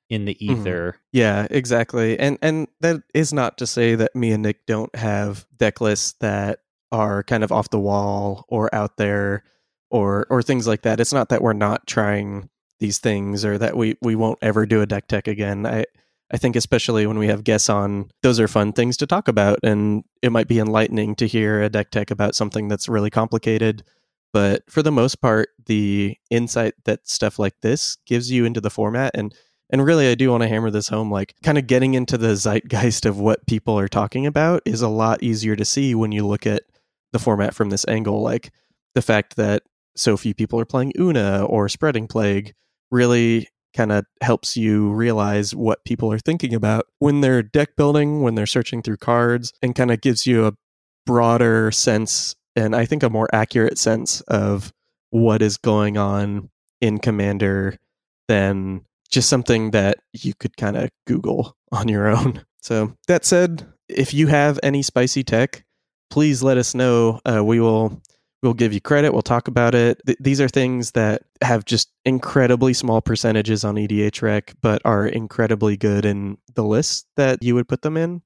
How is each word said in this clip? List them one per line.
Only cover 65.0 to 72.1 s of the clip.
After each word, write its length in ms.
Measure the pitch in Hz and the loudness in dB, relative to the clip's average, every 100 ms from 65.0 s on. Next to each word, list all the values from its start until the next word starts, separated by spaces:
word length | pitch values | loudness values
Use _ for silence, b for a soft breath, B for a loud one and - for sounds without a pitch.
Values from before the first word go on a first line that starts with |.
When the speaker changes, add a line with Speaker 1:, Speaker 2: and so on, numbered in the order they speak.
| 127 143 | 0 0
Speaker 2:
tech, 420 | 127 117 135 - _ _ _ _ _ | 0 0 0 -4 _ _ _ _ _
please 320 | 147 151 131 | 2 2 2
let 160 | 131 127 | 2 2
us 160 | 120 | 0
know. 460 | 123 127 120 117 113 - | 0 2 4 4 0 -2
Uh, 180 | 110 | 2
we 160 | 104 117 | 4 4
will, 420 | 113 110 110 - - b b _ | 4 4 0 -4 -16 b b _
we'll 100 | 127 | -2
give 200 | 113 113 | 2 0
you 80 | 104 | 0
credit. 320 | - 147 147 | 0 2 2
We'll 80 | 120 | 0
talk 260 | - 120 - | 0 -2 0
about 280 | 123 117 120 | 0 2 4
it. 260 | 120 - - | 2 0 -2
Th-, 120 | - | -2
these 220 | 131 139 | 0 0
are 80 | 135 | 2
things 420 | 139 127 127 117 | 2 0 -2 -4
that 320 | 120 107 107 - _ | 0 0 0 -6 _
have 220 | 123 117 | 0 0
just 260 | 101 113 - _ | 0 -2 -2 _
incredibly 720 | 127 | -2